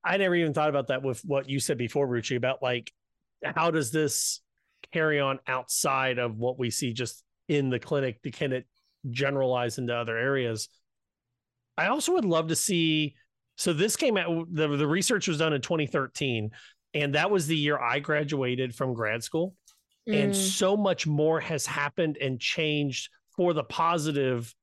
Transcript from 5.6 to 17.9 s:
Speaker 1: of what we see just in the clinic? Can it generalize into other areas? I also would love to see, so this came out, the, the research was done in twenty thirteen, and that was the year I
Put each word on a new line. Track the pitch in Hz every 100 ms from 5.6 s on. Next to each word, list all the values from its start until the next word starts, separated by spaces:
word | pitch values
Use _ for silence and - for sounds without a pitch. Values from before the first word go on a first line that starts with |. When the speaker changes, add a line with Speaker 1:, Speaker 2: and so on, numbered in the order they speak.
| 123 - 151 135 131 123
Speaker 1:
of | 120 110
what | 120 127
we | 120
see | - 131
just | 117 120 - _ _ -
in | 147 135
the | 123
clinic? | - 143 135 117 143
Can | - 143
it | 131 - _ _ _ 135
generalize | 120 139 139 131 123 120 113
into | 120 120
other | 117 113
areas? | 127 139 120 110 - _ _ _ _ _ _ _ _ _ _ -
I | 175
also | 285 311
would | 359 208
love | 165 160
to | 160
see, | - 175 160 156 147 - _ _ _ -
so | -
this | 151 208 -
came | 294 208
out, | 170 165 165
the, | 165 156
the | 143 147
research | 170 185 208 -
was | 151
done | 160
in | 143
twenty | 120 165 147
thirteen, | 156 131 - 139 117 107 - - _ _
and | 151 147 147
that | 180
was | 202 147
the | 160
year | 147 147
I | 123